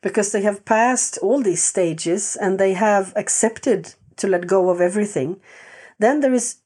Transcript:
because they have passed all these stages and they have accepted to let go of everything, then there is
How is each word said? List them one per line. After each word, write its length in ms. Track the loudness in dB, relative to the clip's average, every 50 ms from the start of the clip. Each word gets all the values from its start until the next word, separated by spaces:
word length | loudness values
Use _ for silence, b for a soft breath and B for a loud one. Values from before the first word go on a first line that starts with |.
| -6
because 240 | -2 -2 0 -2 0
they 120 | -2 0
have 220 | 0 0 -2 -2 _
passed 540 | 0 2 4 4 4 2 0 -2 -4 -6 -4
all 240 | 0 0 0 2
these 220 | 2 0 0 0 -2
stages 720 | -2 0 0 0 0 -2 -4 -4 -4 -2 -2 -4 -6 -6
and 220 | -2 -2 -2 0 2
they 160 | 2 0 2
have 380 | 2 2 2 2 2 0 -2 -6
accepted 760 | -6 -4 -2 -2 0 0 0 -2 -2 -2 -2 -2 -2 -2 -10 -20 _ _ -20 _
to 120 | -6 -2 0
let 180 | 0 -2 0
go 240 | 2 2 2 4 2
of 100 | 2 2
everything, 600 | 0 0 0 -2 -4 -2 -2 -4 -4 -4 -6 -10 B B B B B B B B B B B B
then 220 | 0 2 2 2
there 120 | 2 2
is 260 | 2 0 -2 -4 -10 _ _